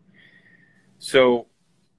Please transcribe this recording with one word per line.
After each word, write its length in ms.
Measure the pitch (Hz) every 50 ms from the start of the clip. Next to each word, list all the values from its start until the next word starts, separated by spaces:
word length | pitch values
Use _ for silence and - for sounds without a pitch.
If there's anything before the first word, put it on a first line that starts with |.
| _ _ _ _ _ _ _ _ _ _ _ _ _ _ _ _ _ _ _ _
So 460 | - - - 135 131 123 120 120 - _ _ _ _ _ _ _ _ _ _